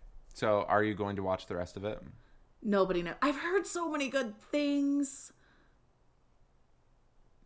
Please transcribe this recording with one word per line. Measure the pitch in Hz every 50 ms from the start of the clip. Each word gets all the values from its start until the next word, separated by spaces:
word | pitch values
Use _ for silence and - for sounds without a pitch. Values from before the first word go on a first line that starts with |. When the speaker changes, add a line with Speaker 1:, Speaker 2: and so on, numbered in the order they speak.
| - - - - - - -
Speaker 1:
So, | - 127 110 104 101 - -
are | 95 104
you | 107 107 104
going | 92 104 101 101
to | 98
watch | 95 92 92 92 -
the | - 98
rest | 87 90 - -
of | 98 95
it? | 107 110 - - - - - - - - - - _ _ -
Speaker 2:
Nobody | - 220 202 196 190 185 180 175
knows. | 175 170 - -
I've | 254 294 277
heard | 285 320 349 359 392 -
so | - - 349 339 311
many | 311 294 277 254
good | - 269 254 220 208 -
things. | - - - 294 294 285 285 285 285 277 285 285 285 262 - - - - - _ _ _ - - _ _ _ _ _ _ _ _ _ _ _ _ _ _ _ _ - _ _ _ _ _ _ _ _ _ _ _ _ _ _ - - _ _ _ _